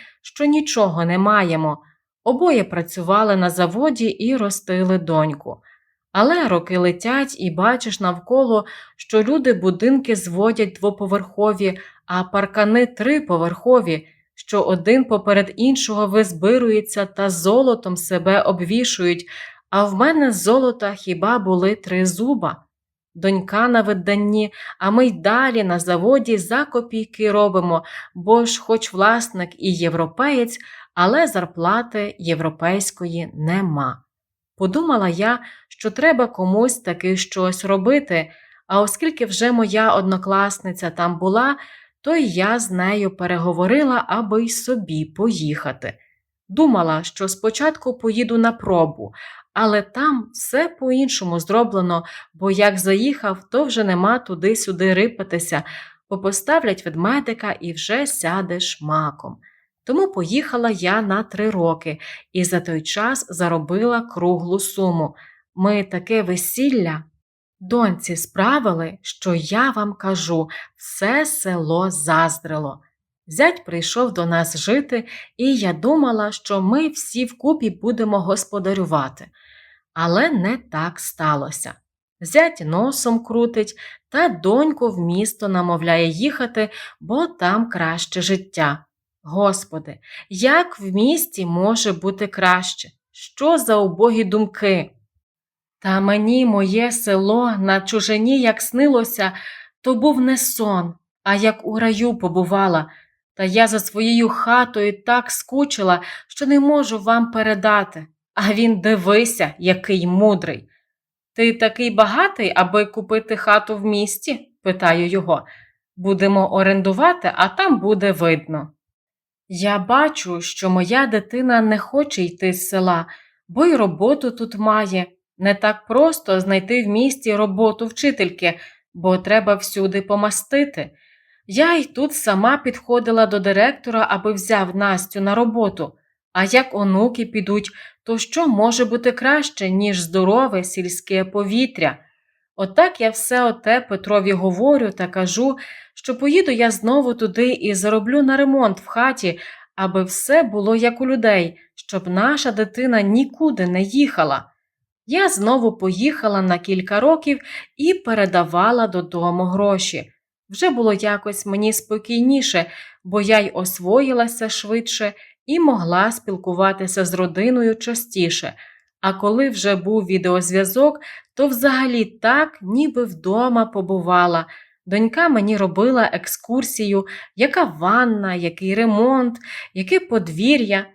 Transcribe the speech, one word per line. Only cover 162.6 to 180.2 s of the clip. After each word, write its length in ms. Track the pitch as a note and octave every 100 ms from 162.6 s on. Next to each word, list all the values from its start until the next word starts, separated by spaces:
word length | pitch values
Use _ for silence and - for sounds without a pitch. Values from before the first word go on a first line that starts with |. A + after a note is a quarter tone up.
| E3 - - _
бо 180 | F3+ G#3
я 180 | G3+ G#3+
й 120 | G3+
освоїлася 960 | - F#3 - F3+ B3 C4+ A#3+ A#3 - A3
швидше 640 | - G#3 A#3 A#3 - G#3 G3+ - _ -
і 140 | E4
могла 520 | D#4 A3 E3+ F3+ G#3+
спілкуватися 920 | A3+ - F#3 F#3 F3 G3 G3 F#3 G3 F3
з 80 |
родиною 640 | F3+ F3+ E3+ A#3 B3 A3+ A3+
частіше. 800 | A#3+ A3+ - F#3+ E3+ - - - - _ _ _
А 120 | F#3+
коли 360 | F#3+ G#3 A#3 C4+
вже 260 | G3 G3+ F#3+
був 300 | F#3 A3 F#3
відеозв'язок, 920 | F#3+ F3+ F3+ F3 F#3+ F#3+ B3+ D4 D4 - - _
то 140 | - C#4+
взагалі 580 | A#3 C4+ C4 C4 A#3+ G#3
так, 520 | - A3 C#4 - -
ніби 440 | F#3 A#3+ D4+ B3 A3+
вдома 600 | D#3+ F3+ A3 B3+ A#3 A3+
побувала. 800 | G3+ F3+ F#3+ F3 F3+ F3+ E3+ D#3+ - - _ F3+
Донька 440 | G3+ A3+ D#4 E4+
мені 280 | A#3 G3+ G#3
робила 520 | F#3+ E3+ A#3+ B3 A3
екскурсію, 920 | F#3+ - - - B3+ A#3+ - G#3 G3 G3 - - F#3+
яка 280 | C#4+ F#4
ванна, 720 | C4 D3+ F3+ A#3 A#3+ G#3+ F#3+ F3+
який 400 | E3+ E3+ F#3+ G#3
ремонт, 640 | A3+ G#3 B3 C4 B3 A#3 - - -
яке 260 | F#3 F#3+ F#4
подвір'я. 840 | F#4 A3+